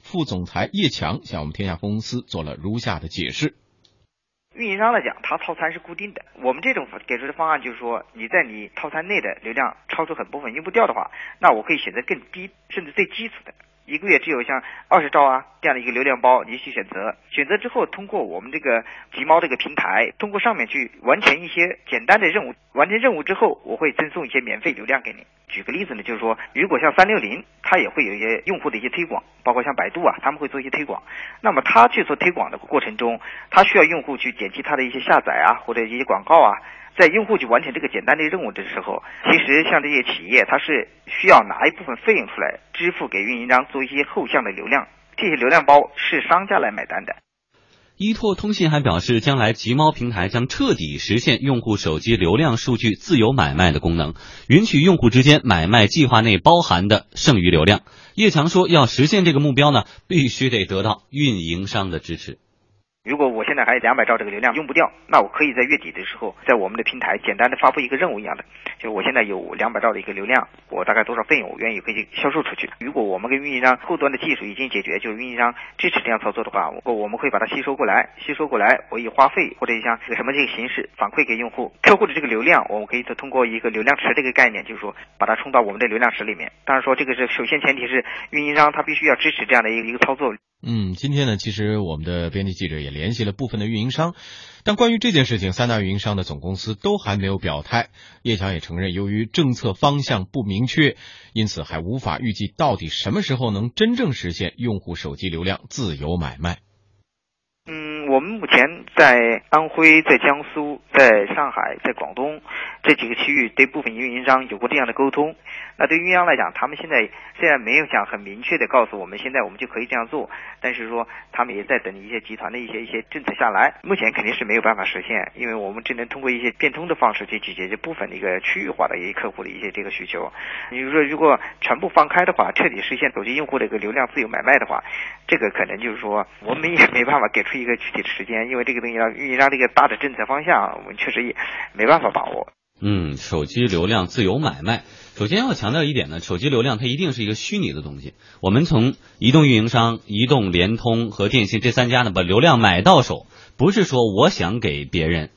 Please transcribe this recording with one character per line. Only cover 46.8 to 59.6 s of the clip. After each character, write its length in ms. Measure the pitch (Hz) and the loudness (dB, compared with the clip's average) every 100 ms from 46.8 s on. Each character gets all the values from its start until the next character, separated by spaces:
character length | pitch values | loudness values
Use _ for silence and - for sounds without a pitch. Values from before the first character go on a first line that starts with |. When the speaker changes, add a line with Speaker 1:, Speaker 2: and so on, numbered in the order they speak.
| - | -8
Speaker 2:
单 180 | 90 95 | -10 -10
的。 100 | - _ _ _ _ _ _ _ _ | -14 _ _ _ _ _ _ _ _
Speaker 3:
依 180 | 208 | -4
托 200 | 220 214 | 0 0
通 200 | 185 208 | 0 -2
信 180 | 208 165 | 2 2
还 80 | 151 | 2
表 180 | 127 85 | 2 0
示， 200 | - 117 | 2 2
将 160 | 123 135 | 2 2
来 160 | 110 | 2
集 240 | 113 110 131 | 0 -2 2
猫 160 | 156 | 2
平 180 | - 123 | 2 -4
台 200 | 98 95 | -2 -2
将 180 | 120 120 | 0 -2
彻 260 | - 277 | 0 0
底 240 | 135 78 71 | 0 -2 -6
实 200 | - 110 | 0 0
现 240 | 156 113 | 2 0
用 180 | 135 123 | 0 0
户 160 | 113 104 | 0 -2
手 240 | 82 78 | 0 -2
机 160 | 110 113 | 0 2
流 220 | 85 110 | 4 4
量 180 | 156 117 | 2 0
数 220 | - 117 | 0 0
据 180 | 113 98 | 0 -2
自 220 | - 151 | 2 4
由 160 | 110 | 4
买 200 | 135 76 | 4 2
卖 180 | 71 90 | 2 2
的 100 | 73 | 2
功 160 | 85 85 | 0 0
能， 160 | 76 - - - - | -2 -6 -16 -18 4
允 180 | 147 226 | 6 6
许 140 | 143 | 4
用 160 | 175 170 | 4 6
户 140 | 120 | 6
之 120 | 120 | 6
间 200 | 131 151 | 6 6
买 240 | 117 87 82 | 6 2 4
卖 200 | 117 104 | 4 4
计 180 | 165 127 | 4 4
划 160 | 117 | 4
内 160 | 113 95 | 4 4
包 240 | - 175 | 6 4
含 260 | - 87 101 | 4 2 4
的 200 | 104 - | 2 0
剩 240 | - - 110 | 0 2 4
余 120 | 87 | 6
流 140 | 82 82 | 4 4
量。 160 | 104 - - - - | 2 0 -20 -12 2
叶 140 | 214 | 4
强 180 | 156 156 | 4 2
说， 220 | 185 180 | 2 6
要 160 | 160 123 | 6 4
实 200 | - 147 | 4 4
现 200 | 208 170 | 4 4
这 80 | |
个 80 | 139 | 4
目 120 | 147 | 2
标 180 | 123 | 4